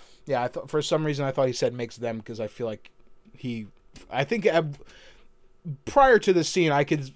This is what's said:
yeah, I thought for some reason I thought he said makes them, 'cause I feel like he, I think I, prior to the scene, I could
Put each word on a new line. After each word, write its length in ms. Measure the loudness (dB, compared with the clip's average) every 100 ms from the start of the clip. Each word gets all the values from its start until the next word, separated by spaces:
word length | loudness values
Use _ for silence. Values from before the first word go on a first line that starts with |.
| -20 -18 -6
yeah, 160 | -4
I 60 | -2
thought 200 | -6 -4
for 100 | -4
some 240 | 0 0 0
reason 180 | -2 -2
I 60 |
thought 140 | 0 0
he 80 |
said 200 | 0 -2 -2
makes 220 | -8 -8
them, 220 | -8 -8
'cause 180 | -10 -10
I 80 | -10
feel 180 | -6 -8
like 240 | -8 -14 -20 -20 -20 -20
he, 340 | -12 -8 -8 -10 -18 -20 -20 -6
I 140 | -4
think 240 | -2 0 2
I, 160 | 2 0 -6 -16 -20 -20 -20 -20 _ _ _ -12 -10 -2
prior 340 | 4 6 6
to 140 | 6
the 100 | 2
scene, 280 | 2 2 2
I 120 | 2
could 280 | 2 -2 -4